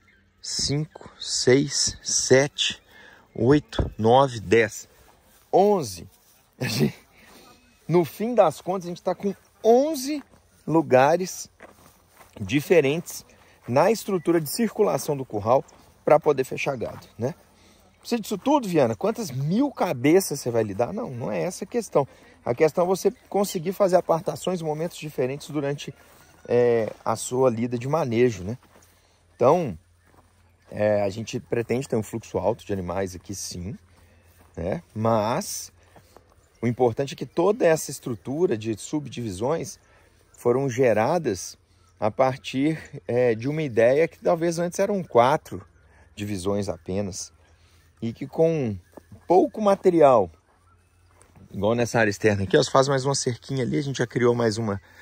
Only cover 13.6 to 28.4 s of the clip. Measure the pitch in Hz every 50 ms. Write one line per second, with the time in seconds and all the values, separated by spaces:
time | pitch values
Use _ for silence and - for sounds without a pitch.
13.6 | _ - 120 139 160 196 226 208 - - 202 180 151 - 165 175 156 143 - -
14.6 | 233 202 - - 214 190 160 139 - - 147 139 131 - - 104 98 110 123 139
15.6 | - - - - - _ _ _ _ - 151 151 - 160 147 127 127 - - -
16.6 | - 151 139 120 98 - - - - - _ - 110 127 170 - _ _ _ _
17.6 | _ _ _ _ _ _ _ _ - - 233 240 202 - 226 185 - 262 294 294
18.6 | 240 196 175 156 135 113 113 - - 196 226 240 233 160 117 127 139 151 175 220
19.6 | 285 285 - - 214 185 165 127 117 143 160 190 190 - 151 135 - 127 117 117
20.6 | 110 104 98 98 117 127 185 214 247 - 135 117 131 180 208 185 160 175 185 -
21.6 | 214 - - 240 220 - - 156 139 - - - - - _ _ _ - 120 -
22.6 | 156 156 - - 175 175 190 175 - 202 - - _ _ - 196 208 196 - 196
23.6 | 151 180 190 - 208 185 180 175 170 - 165 160 160 - 156 - - 180 185 175
24.6 | 165 156 151 151 160 175 - - - 151 - - 135 123 135 143 - - 143 151
25.6 | 139 139 143 143 - - 135 _ - - - - - - - _ - - - 120
26.6 | 123 120 117 117 110 - - - - 104 110 113 - - 127 123 131 127 117 110
27.6 | 117 123 123 120 117 131 147 160 160 131 110 113 123 127 113 95